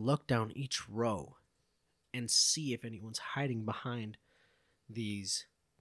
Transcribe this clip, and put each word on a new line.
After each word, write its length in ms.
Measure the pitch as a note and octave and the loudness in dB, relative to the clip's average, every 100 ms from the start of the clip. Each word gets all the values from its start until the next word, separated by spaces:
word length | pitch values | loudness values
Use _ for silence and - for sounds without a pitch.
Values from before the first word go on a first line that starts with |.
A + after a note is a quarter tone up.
| A2+ | 2
look 220 | D3 - | 2 4
down 240 | A#2+ A2 - | 2 2 -4
each 320 | C3+ - - | -4 -4 -4
row 460 | G#2+ A#2 G2 C#2+ - _ _ _ _ _ _ _ | 0 0 0 -4 -14 _ _ _ _ _ _ _
and 160 | B2 A#2 | -6 2
see 440 | - - - D3 | 6 6 4 0
if 100 | A#2+ | -2
anyone's 360 | A#2 A2+ A2+ A2 | -4 -8 -8 -8
hiding 440 | - C#3 C#3+ A#2 G#2+ | -4 0 0 0 0
behind 520 | G2+ C3 A#2+ G#2+ A2 _ _ _ _ _ _ - | -2 -2 -4 -6 -10 _ _ _ _ _ _ -12
these, 560 | A#2 G#2+ G2+ F#2+ - - _ _ _ | -6 -4 -2 -4 -4 -6 _ _ _